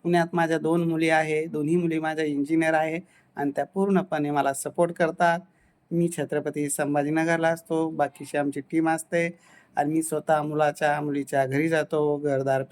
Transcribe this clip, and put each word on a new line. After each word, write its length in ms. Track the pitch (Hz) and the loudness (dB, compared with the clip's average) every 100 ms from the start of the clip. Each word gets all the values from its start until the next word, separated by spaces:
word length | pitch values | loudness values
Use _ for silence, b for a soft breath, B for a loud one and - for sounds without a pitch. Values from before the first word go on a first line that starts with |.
पुण्यात 240 | 175 175 170 | 0 0 2
माझ्या 260 | 170 165 160 | 0 0 0
दोन 300 | 156 170 165 | 0 0 0
मुली 200 | 160 160 | 0 2
आहे, 380 | 160 156 156 165 | 2 2 -2 -2
दोन्ही 300 | 151 147 175 | -4 0 0
मुली 220 | 170 160 | 0 -2
माझ्या 260 | 156 156 | -2 -2
इंजिनियर 500 | 156 143 143 160 160 | -2 -2 0 2 2
आहे 260 | 160 160 165 185 b b - | 2 0 -4 -10 b b -6
आणि 140 | 143 143 | -4 -4
त्या 100 | 143 | -4
पूर्णपणे 640 | 190 196 190 - 156 147 | -2 2 2 0 -2 0
मला 240 | 147 139 | 0 0
सपोर्ट 380 | 135 143 151 170 | -2 -4 0 0
करतात. 480 | 175 160 180 175 170 b b b b - | 2 0 2 2 2 b b b b -4
मी 180 | 170 170 170 | -2 0 -2
छत्रपती 520 | 139 151 147 147 147 | -4 -2 -2 -4 -4
संभाजीनगरला 760 | - 143 147 143 160 160 165 165 | -2 0 0 0 0 2 2 0
असतो, 420 | 165 - 160 160 | 0 -2 -2 -2
बाकीची 460 | 156 139 - 143 143 | -2 -4 -4 -6 -4
आमची 240 | 143 143 | -2 -4
टीम 280 | 135 160 160 | -4 0 0
असते 500 | 160 - 170 170 170 b b b - | -2 -2 -2 -2 -6 b b b -2
आणि 160 | 147 | 0
मी 100 | 160 | 0
स्वतः 400 | 156 151 - 156 | -2 -2 2 0
मुलाच्या, 580 | 151 151 151 147 151 147 | 2 0 0 2 0 0
मुलीच्या 460 | 147 143 135 139 135 | -2 -4 0 0 2
घरी 220 | 139 160 | 0 2
जातो, 480 | 160 151 156 151 147 | 0 0 0 0 0
घरदार 460 | 147 135 135 135 131 | 0 0 0 0 -2